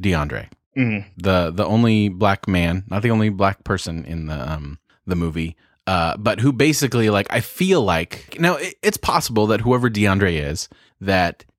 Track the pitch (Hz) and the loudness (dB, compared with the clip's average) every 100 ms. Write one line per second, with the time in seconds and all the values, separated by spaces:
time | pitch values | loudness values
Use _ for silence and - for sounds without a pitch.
0 | 95 82 73 57 - _ _ 135 120 104 | -2 0 -2 -6 -12 _ _ -2 -2 -2
1 | - - 92 92 82 87 87 113 117 107 | -8 -4 2 2 2 -2 0 2 4 4
2 | 104 92 98 98 - 92 85 92 95 98 | 0 2 0 0 0 2 2 -2 -4 -2
3 | 117 110 107 95 98 98 - 95 - 82 | 0 2 0 2 0 0 -4 -4 -4 -8
4 | 73 82 78 76 69 76 71 76 _ _ | -8 -8 -6 -8 -6 -8 -10 -14 _ _
5 | 92 90 85 80 82 - _ _ - 90 | -4 -2 -2 -4 -6 -10 _ _ -2 0
6 | 82 101 107 104 135 120 151 143 131 123 | 0 0 -2 2 0 2 2 2 0 2
7 | 107 101 - 123 - - 185 180 98 82 | 4 2 0 -4 -4 -2 2 4 4 0
8 | 85 - - - 170 151 180 - 202 - | -2 -12 -16 -2 -2 0 -6 -2 -2 0
9 | - 165 - 110 107 107 110 123 120 104 | 0 0 0 0 2 2 2 2 0 2
10 | 104 95 98 80 71 82 - - _ _ | 2 2 2 0 -4 -8 -10 -16 _ _
11 | 95 92 85 - - | 0 2 2 -2 -20